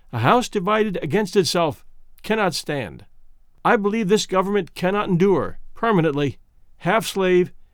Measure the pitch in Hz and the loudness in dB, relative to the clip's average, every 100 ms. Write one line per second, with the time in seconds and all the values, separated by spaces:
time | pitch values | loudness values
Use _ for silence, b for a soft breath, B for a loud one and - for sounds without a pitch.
0 | - 120 127 240 226 208 180 214 214 175 | -10 -2 2 2 2 -4 -2 0 0 -2
1 | 156 180 214 208 170 180 165 - - - | -2 -2 2 2 2 0 -2 -4 -14 -20
2 | - - - 220 190 143 - 143 101 64 | -20 -18 -4 0 0 -2 -6 -6 -6 -12
3 | - - - - - - 170 226 202 226 | -20 -20 -20 -20 -20 -4 2 2 2 -2
4 | 190 208 - 185 190 202 160 - 180 202 | 2 0 2 -2 0 -2 -4 -4 -2 0
5 | 208 170 196 170 92 - - - 233 196 | 0 2 4 2 0 -8 -12 -4 0 2
6 | 160 143 143 - _ _ - - 170 214 | 2 0 -2 -4 _ _ -20 -8 -2 0
7 | 170 196 185 180 180 - - | -2 -2 2 2 2 -4 -20